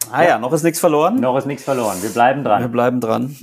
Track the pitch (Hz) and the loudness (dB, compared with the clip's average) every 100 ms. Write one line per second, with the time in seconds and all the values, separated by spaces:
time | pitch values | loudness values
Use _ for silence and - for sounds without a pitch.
0 | 110 127 170 117 123 156 160 156 180 147 | -6 0 2 2 0 0 0 2 2 4
1 | 165 240 127 131 135 139 - 127 110 92 | 2 2 0 0 -2 -6 -4 -2 -2 -2
2 | 107 110 120 139 123 104 120 120 123 127 | -4 2 2 2 0 0 0 0 0 0
3 | 113 113 131 143 | -2 -2 -4 -10